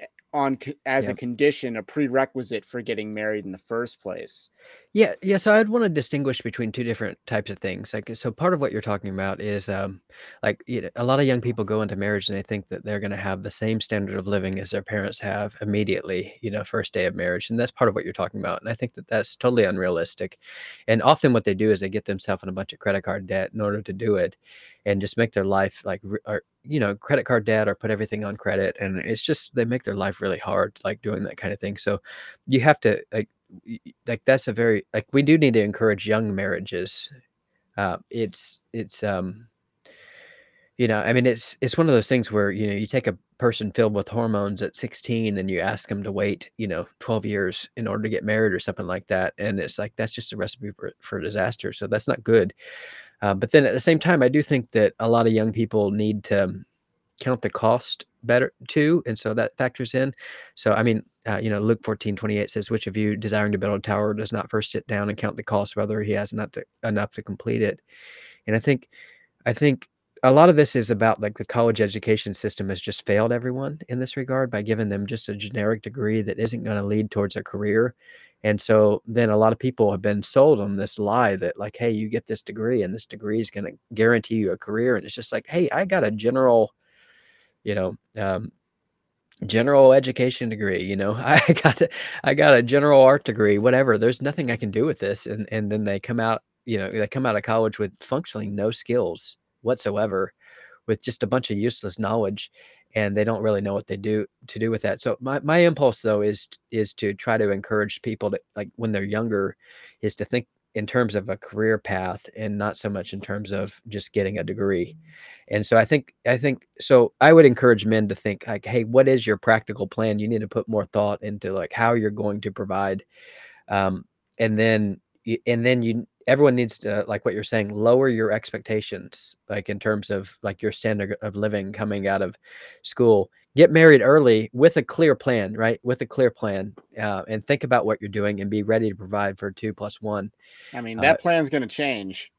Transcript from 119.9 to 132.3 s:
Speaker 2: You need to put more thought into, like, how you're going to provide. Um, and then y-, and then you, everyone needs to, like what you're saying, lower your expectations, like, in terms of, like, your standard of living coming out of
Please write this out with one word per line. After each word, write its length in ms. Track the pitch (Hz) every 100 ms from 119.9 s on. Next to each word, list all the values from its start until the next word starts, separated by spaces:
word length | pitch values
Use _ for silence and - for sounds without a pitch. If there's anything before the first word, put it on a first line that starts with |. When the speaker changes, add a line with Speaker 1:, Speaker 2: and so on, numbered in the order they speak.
| - 110 104
Speaker 2:
You 100 | 107
need 140 | 113
to 60 | 104
put 200 | 113 107
more 160 | 107
thought 380 | 95 104 104 104
into, 300 | 107 104 101
like, 180 | 95 85
how 220 | 113 117
you're 160 | 120 107
going 320 | 104 104 104
to 100 | 107
provide. 500 | 98 98 95 98 95 - _ - - - _ -
Um, 360 | 101 95 95 - _ _ -
and 200 | 113 107
then 420 | 113 110 104 95 _ _ 120
y-, 120 | 117 -
and 180 | 117
then 180 | 120 123
you, 240 | 117 113 - _ -
everyone 280 | 135 143
needs 240 | 123 117 -
to, 260 | 110 104 -
like 180 | 104
what 100 | -
you're 100 | 104
saying, 240 | 104 113 101
lower 400 | 104 113 127 135
your 240 | 113 107
expectations, 1040 | 107 - 113 - 107 - 95 92 - - - -
like, 200 | 104 95
in 100 | 101
terms 320 | 110 107 -
of, 280 | 101 90 -
like, 200 | 101 95
your 100 | 107
standard 440 | - 117 104 98 -
of 140 | 107 101
living 360 | 107 104 98
coming 340 | 104 107 101 98
out 140 | 95
of 140 | 92